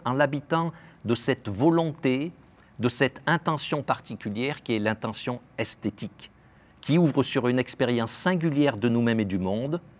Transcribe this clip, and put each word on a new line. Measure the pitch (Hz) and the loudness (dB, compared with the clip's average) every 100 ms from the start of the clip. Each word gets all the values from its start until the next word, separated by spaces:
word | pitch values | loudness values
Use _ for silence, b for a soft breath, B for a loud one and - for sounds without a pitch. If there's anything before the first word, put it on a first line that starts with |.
| 123 | 0
en | |
l'habitant | 131 143 143 - 165 170 B B B | 2 2 0 -2 -2 -2 B B B
de | 104 117 | -2 0
cette | - 127 - | 0 -2 -4
volonté, | 101 160 165 165 147 135 131 165 - b b b - | 2 4 4 2 0 0 0 -2 -8 b b b -2
de | 120 | -2
cette | - 131 - - | 2 0 0 0
intention | 165 - 151 - 147 | 0 0 -4 -2 -4
particulière | - 123 - 110 107 104 135 147 | -2 -4 -6 -10 -6 -4 -4 -4
qui | - 113 | -2 0
est | |
l'intention | 107 110 113 107 - 123 - - | 0 -2 -4 -6 -8 -8 -8 -8
esthétique, | 110 - 107 - 110 - - b b b b b | -8 -6 -6 -6 -10 -12 -20 b b b b b
qui | - 165 | 2 4
ouvre | 160 135 | 4 4
sur | 123 139 123 | 0 0 2
une | 127 | 0
expérience | 123 - 123 120 113 | 0 -2 0 0 -2
singulière | - 185 180 165 143 143 107 | -2 0 0 2 2 2 2
de | 120 | 2
nous-mêmes | 117 117 113 | 2 2 2
et | 101 | 0
du | 92 | 0
monde | 92 107 139 170 - - | -2 -2 -4 -6 -8 -20